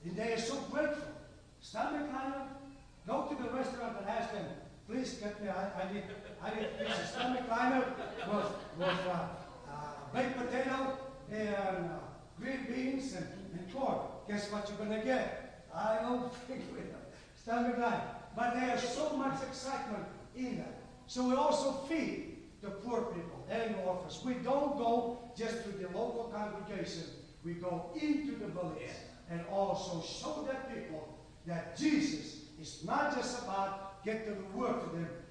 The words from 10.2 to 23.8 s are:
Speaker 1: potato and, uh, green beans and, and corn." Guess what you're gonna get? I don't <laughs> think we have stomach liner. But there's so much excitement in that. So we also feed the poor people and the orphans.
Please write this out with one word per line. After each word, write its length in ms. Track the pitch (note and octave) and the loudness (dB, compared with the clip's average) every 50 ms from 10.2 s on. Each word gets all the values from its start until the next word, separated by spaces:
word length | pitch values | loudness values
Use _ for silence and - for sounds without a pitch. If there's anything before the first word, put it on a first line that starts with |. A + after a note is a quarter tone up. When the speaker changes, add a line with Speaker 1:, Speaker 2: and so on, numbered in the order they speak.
| C4 C4 C4 - | 2 2 2 0
Speaker 1:
potato 600 | A#3+ - A#3+ B3+ C4+ C4 C4 C4+ C4+ B3 C4+ - - - - - - - | 0 0 2 2 2 4 2 2 2 2 0 -2 -4 -8 -10 -10 -10 -6
and, 240 | G#3 G#3+ G#3+ G#3 G3+ | -2 0 0 2 2
uh, 440 | G3 G3 F#3+ F#3+ F3+ E3+ E3 D#3 D3 C#3 C3 - - - - - - | 2 2 2 2 2 0 -2 -2 -4 -6 -8 -12 -12 -16 -16 -12 -6
green 280 | A3 C4 C4+ A#3+ - A3+ | -4 -2 -2 -2 -2 -2
beans 460 | B3 C4 B3+ C4 C#4 C4+ - - F#3+ | 0 0 2 2 2 2 0 0 -2
and, 140 | F3+ D#3+ - - - - - - F3 | -2 -4 -4 -6 -8 -10 -8 -6 -6
and 160 | - - - | -6 -4 0
corn." 260 | C4+ - - - - - - - - - - | 2 2 4 4 2 0 -2 -6 -8 -6 -2
Guess 240 | G#3 G#3 - - | -2 0 0 0
what 160 | G#3+ G#3 G3+ G3+ | -2 -2 -2 -2
you're 100 | G3+ - | -2 -2
gonna 260 | G#3+ G#3 G#3+ A3 A3 | 0 0 2 2 4
get? 640 | B3+ C4 A#3 - - - - - - - - - - - | 4 4 4 4 2 -2 -4 -6 -10 -12 -14 -14 -8 -4
I 260 | E3 G3+ A3 A3 A3 | 0 4 4 4 4
don't 320 | A#3 A#3+ B3 B3 B3 B3 - | 4 2 2 2 2 -2 -4
<laughs> 140 | - - - | -6 -6 -6
think 160 | C4+ A3 - - - | -4 -4 -4 -6 -6
we 60 | - | -6
have 260 | - - - - - - - - - - - - | -6 -6 -8 -10 -12 -12 -14 -16 -16 -18 -18 -12
stomach 360 | - A3+ A3+ B3 A#3+ A#3+ - A#3+ | -2 2 4 4 6 6 6 6
liner. 260 | A#3+ A#3 - D#3+ - - - - - - - | 6 4 4 4 0 -2 -6 -8 -10 -8 0
But 200 | G#3+ A#3+ A#3+ A#3+ | 2 4 4 4
there's 280 | B3+ B3+ B3+ A#3 - A#3+ A#3+ | 4 4 4 4 4 2 2
so 260 | B3+ C#4 D#4 D4 C#4 | 2 2 2 2 4
much 260 | C4 C4+ C4+ B3+ C4+ C4+ | 4 2 2 2 2 -2
excitement 640 | C4 C4 - - C4 C#4 C#4 - - G#3 F3+ E3+ E3+ - - - - - | -2 -4 -4 -2 -2 -2 -2 -2 -2 -2 -2 -4 -6 -8 -10 -12 -12 -6
in 220 | B3 B3+ A#3+ G#3 E3+ | -4 -2 0 0 -2
that. 240 | - - - - - - - - - - | -2 -4 -8 -10 -12 -14 -16 -16 -12 -8
So 220 | - B3+ B3+ B3 | -2 2 6 6
we 60 | B3+ | 8
also 360 | C4+ D4 D4+ C4 - C4+ C#4 B3+ C4+ C4+ - | 8 8 8 8 8 6 4 2 2 0 0
feed 500 | E4 D#4 B3+ - - - - - - - - - - - | 2 2 2 2 0 -2 -4 -6 -8 -10 -12 -14 -16 -10
the 80 | - G3+ | -8 -6
poor 320 | G3+ - - A#3+ A#3+ A3+ - F#3 F3 | -6 -4 -4 0 2 2 2 2 -2
people 320 | E3+ E3+ F3 - - - - | -4 -4 -6 -8 -8 -6 -2
and 260 | G#3 A3+ A3+ A3 F#3+ | 0 0 2 2 0
the 40 | |
orphans. 420 | F#3+ | 2